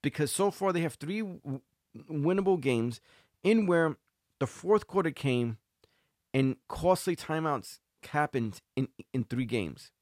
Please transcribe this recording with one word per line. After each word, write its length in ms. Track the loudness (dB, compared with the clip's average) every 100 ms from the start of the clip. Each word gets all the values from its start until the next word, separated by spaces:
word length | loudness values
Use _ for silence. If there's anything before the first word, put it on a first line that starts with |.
because 300 | -4 -2 -2
so 200 | 2 0
far 200 | 2 0
they 100 | 0
have 140 | -2 -4
three 240 | -6 -6
w-, 420 | -6 -8 -8 -10 _ _ _ -20 -8
winnable 500 | -2 2 2 4 2
games 420 | 4 2 0 -4 _ _ _ _
in 220 | 2 4 4
where 320 | 4 2 -2 _ _ _ _
the 80 | -6
fourth 400 | -4 2 2 2
quarter 240 | -2 -2
came 460 | -2 0 0 0 -6 _ _ _ _ _ _ _
and 220 | 0 2 0 _
costly 480 | -2 2 2 2 -4
timeouts 640 | -2 -2 0 -2 -6 -20 _ _ -4
happened 520 | -2 0 0 -4 -6 _ -4
in, 120 | -4 -6 -8
in 100 | -6
three 220 | -4 -4 -2
games. 460 | -2 -4 -8 -20 _